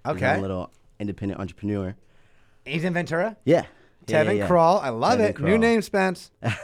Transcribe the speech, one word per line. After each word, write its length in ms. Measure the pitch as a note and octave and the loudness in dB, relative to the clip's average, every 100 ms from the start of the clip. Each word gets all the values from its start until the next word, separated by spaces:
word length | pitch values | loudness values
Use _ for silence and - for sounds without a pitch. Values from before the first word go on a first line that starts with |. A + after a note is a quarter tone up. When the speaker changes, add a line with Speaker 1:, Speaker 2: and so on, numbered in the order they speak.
Speaker 1:
he's 120 | - F#2+ | -8 -2
Speaker 2:
Okay. 220 | C3 D3 | -2 -2
Speaker 1:
a 20 | |
little 300 | G2 F#2 - _ _ - | -2 -6 -8 _ _ -10
independent 420 | G#2 - G2 - | -8 -6 -6 -6
entrepreneur. 540 | F#2+ - G2+ G2+ F#2+ G#2+ _ _ _ _ _ _ C3 | -10 -8 -6 -4 -6 -8 _ _ _ _ _ _ -8
Speaker 2:
He's 180 | D#3 | -4
in 80 | F3+ | -2
Ventura? 440 | E3+ D#3 E3 G#3+ G#3+ | -4 -2 -2 -4 -2
Speaker 1:
Yeah. 200 | C3 E3 - - _ _ - | 2 2 0 -14 _ _ -2
Yeah, 160 | D#3 | 2
Speaker 2:
Tevin 20 | - | 2
Speaker 1:
yeah, 60 | |
yeah. 140 | G#2 G2+ | 2 2
Speaker 2:
Crawl. 300 | F3 E3 G3 | 4 6 4
I 80 | C3+ | 0
love 300 | A2+ D#3+ A#3+ | 0 0 2
Speaker 1:
Tevin 100 | G#3 | 2
Speaker 2:
it. 80 | - | 0
New 80 | D#3 | 2
Speaker 1:
Crawl. 60 | A3 | 4
Speaker 2:
name, 240 | A#3 A3+ | 4 2
Spence. 500 | - G3 F#3+ F3+ - _ | 0 0 0 -2 -12 _
Speaker 1:
<laughs> 60 | A2+ G2+ | -6 -4